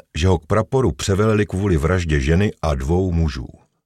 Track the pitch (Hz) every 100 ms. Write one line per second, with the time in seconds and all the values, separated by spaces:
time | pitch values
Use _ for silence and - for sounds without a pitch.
0 | - - 92 87 - 104 107 131 113 -
1 | - 95 110 104 101 92 101 80 78 92
2 | 85 73 65 85 104 - 80 69 65 85
3 | 95 82 80 71 - - _ _